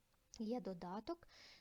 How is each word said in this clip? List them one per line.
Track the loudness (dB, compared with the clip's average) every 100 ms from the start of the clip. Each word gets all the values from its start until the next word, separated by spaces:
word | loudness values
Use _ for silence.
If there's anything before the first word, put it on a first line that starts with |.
| -20 -20 -16 -2
є | 2 4
додаток, | 2 0 0 0 0 -2 -2 -16 -16 -16